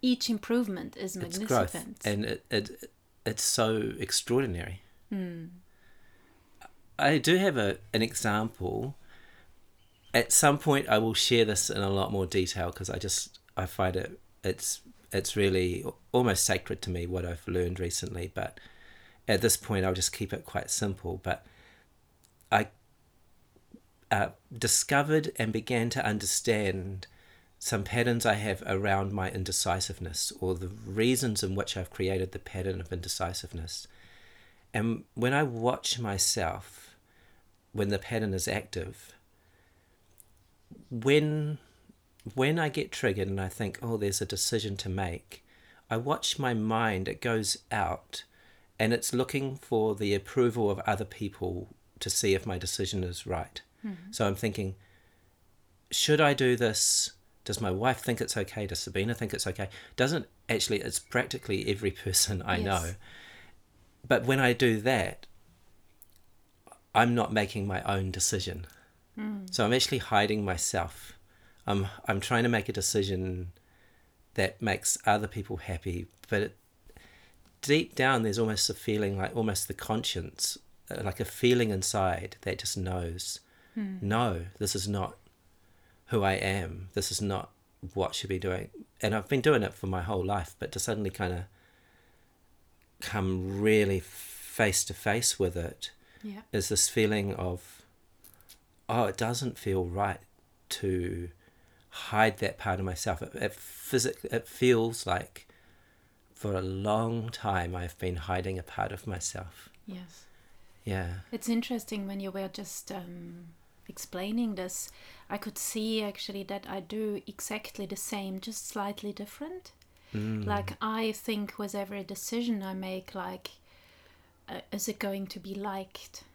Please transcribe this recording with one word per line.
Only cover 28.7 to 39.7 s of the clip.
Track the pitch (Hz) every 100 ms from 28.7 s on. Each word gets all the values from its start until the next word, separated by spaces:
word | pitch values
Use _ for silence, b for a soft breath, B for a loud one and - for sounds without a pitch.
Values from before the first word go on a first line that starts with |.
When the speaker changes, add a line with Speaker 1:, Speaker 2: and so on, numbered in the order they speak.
| 95 101 98 98
Speaker 2:
my | 98 92
indecisiveness | 104 92 92 - 87 - 95 87 87 - -
or | 92 90
the | 90
reasons | 101 101 98 117 127 123 107
in | 98 95
which | 101 -
I've | 90
created | - 95 95 92
the | 101
pattern | - 98 95 92
of | 90
indecisiveness. | 92 85 - 87 90 78 82 80 - - B B B B B B B B
And | 113 110 113 -
when | - 120
I | 139
watch | 151 117 120 - - 117
myself, | 113 98 - - 85 98 - - - - b b b b b b _
when | 104 101
the | 101
pattern | - 117 107
is | 95 -
active, | 101 - - - - - - _ b b b b